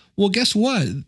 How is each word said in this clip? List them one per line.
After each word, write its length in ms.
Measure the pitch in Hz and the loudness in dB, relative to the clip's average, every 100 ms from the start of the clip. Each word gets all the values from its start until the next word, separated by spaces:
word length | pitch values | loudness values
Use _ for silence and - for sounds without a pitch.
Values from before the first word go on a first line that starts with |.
| _ - | _ -2
Well, 140 | 202 | 0
guess 260 | 208 247 214 | 2 0 0
what? 320 | 240 247 127 139 | 0 0 -2 -4